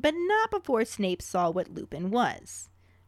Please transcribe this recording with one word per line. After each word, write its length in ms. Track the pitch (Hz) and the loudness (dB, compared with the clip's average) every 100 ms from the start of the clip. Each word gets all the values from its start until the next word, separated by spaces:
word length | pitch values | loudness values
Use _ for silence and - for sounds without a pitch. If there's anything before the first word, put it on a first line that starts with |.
but 140 | 285 330 | 0 2
not 340 | 359 427 440 | 2 4 2
before 340 | 403 - 226 | -2 0 0
Snape 360 | 233 - 190 180 | 0 0 -2 -2
saw 280 | - 180 175 | -2 0 2
what 220 | 180 165 | 0 -4
Lupin 360 | - - 143 185 | -8 -10 -6 0
was. 580 | 240 180 - - - - _ _ _ | 2 2 -2 -14 -18 -18 _ _ _